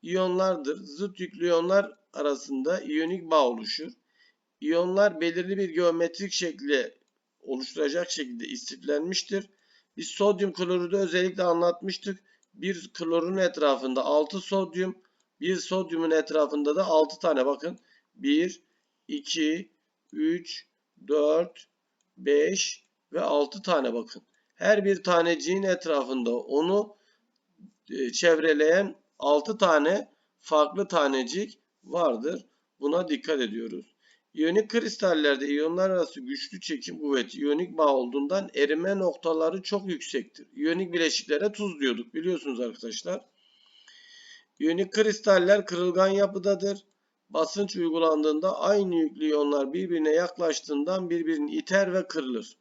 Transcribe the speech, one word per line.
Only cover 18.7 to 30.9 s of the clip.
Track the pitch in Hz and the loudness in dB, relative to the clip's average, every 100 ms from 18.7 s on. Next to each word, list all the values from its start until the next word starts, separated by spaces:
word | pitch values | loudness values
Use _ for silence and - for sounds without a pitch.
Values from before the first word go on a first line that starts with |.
| _ _ _ - | _ _ _ -10
iki, | 147 143 165 151 165 190 _ _ _ _ | -10 -6 0 0 0 -6 _ _ _ _
üç, | 156 156 175 170 - - _ _ _ - | -2 -2 -2 -6 -16 -16 _ _ _ -2
dört, | 151 147 156 175 - - _ _ _ _ - | 2 4 2 0 -6 -20 _ _ _ _ -8
beş | 127 147 156 190 - - _ _ _ | 2 4 4 0 -4 -8 _ _ _
ve | 156 | -4
altı | 160 147 139 196 | 0 0 0 -4
tane | - 165 127 | -2 0 0
bakın. | 117 110 - _ _ _ | -4 -8 -16 _ _ _
Her | _ 180 214 | _ 2 4
bir | 196 190 | 2 0
taneciğin | 190 175 165 165 143 190 | 2 4 4 2 0 0
etrafında | 196 180 165 147 127 131 117 117 | 0 -2 0 0 0 -2 0 -2
onu | - 139 165 202 214 - _ _ _ _ _ _ - _ _ | 0 0 2 0 0 -10 _ _ _ _ _ _ -20 _ _
e, | - 127 | -6 -4
çevreleyen | 117 175 160 156 147 151 175 202 - _ _ | 0 4 4 4 4 4 4 2 -6 _ _
altı | 139 147 151 220 | 2 2 2 0
tane | 185 156 147 196 - _ _ _ | 4 4 4 0 -4 _ _ _
farklı | - 156 151 180 | 0 2 2 0
tanecik | 196 | -2